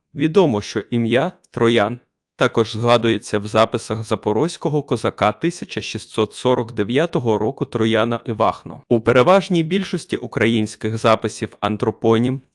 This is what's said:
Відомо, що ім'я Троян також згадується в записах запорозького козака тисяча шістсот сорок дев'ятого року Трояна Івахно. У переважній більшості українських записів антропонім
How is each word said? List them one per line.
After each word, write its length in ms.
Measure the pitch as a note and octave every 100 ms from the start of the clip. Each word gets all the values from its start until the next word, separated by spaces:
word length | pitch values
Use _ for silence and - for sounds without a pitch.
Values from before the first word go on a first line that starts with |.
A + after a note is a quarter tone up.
| _
Відомо, 460 | - D#3 F3 E3+ G#2
що 200 | - A2 -
ім'я 420 | A#2+ A2+ A#2 E3+ - _
Троян 480 | - A#2 A#2 G#2 B2 _ _ _ -
також 360 | B2+ - A2
згадується 640 | A2 A#2+ A#2+ A2+ G#2+ - G#2
в 80 | G#2
записах 580 | A2 A2 A#2 - A2
запорозького 800 | A2 G#2+ G#2+ G#2+ E3 - E3+ D3
козака 500 | C3+ A#2+ G#2+ - G#2
тисяча 480 | G#2+ E3+ - - -
шістсот 540 | - G#2+ - - G#2+
сорок 380 | - B2+ B2 A#2
дев'ятого 640 | - G2+ B2+ E3+ - A#2 G#2+
року 260 | G#2+ -
Трояна 560 | G#2+ A#2 A2 A2 A#2 A#2
Івахно. 580 | - G#2+ G#2 - - D#2 -
У 120 | A#2+
переважній 640 | A2+ B2+ B2+ F#3+ F#3 F3
більшості 540 | D#3 F#3+ F#3+ F3 - -
українських 840 | A#2 - A2+ A#2 G#2+ - G#2+ A2
записів 580 | A#2 A2 A2 - A2 -
антропонім 800 | G#2 G#2+ A2+ G#2+ A2+ A2+ B2 C3+ -